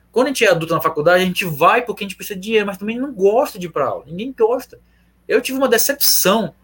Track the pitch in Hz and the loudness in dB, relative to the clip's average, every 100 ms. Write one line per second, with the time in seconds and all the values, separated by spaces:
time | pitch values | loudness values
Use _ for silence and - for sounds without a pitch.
0 | _ 226 285 262 214 165 160 160 160 151 | _ 0 0 2 2 2 0 -2 -2 0
1 | 160 180 185 180 180 139 175 233 240 196 | 4 4 2 -2 -4 2 4 4 -2 -8
2 | 196 - - 190 208 220 202 190 208 240 | -10 -12 -12 -10 -2 0 0 -6 -8 -6
3 | 285 202 196 233 294 190 175 151 123 87 | -6 0 2 4 0 -4 -8 -4 -2 -4
4 | 143 175 269 254 220 262 - - _ _ | -10 -12 -8 -2 0 0 -6 -20 _ _
5 | _ _ - 233 254 262 262 220 - 285 | _ _ -2 -2 0 -2 2 2 0 0
6 | - - 190 220 180 - | 0 2 2 2 -2 -10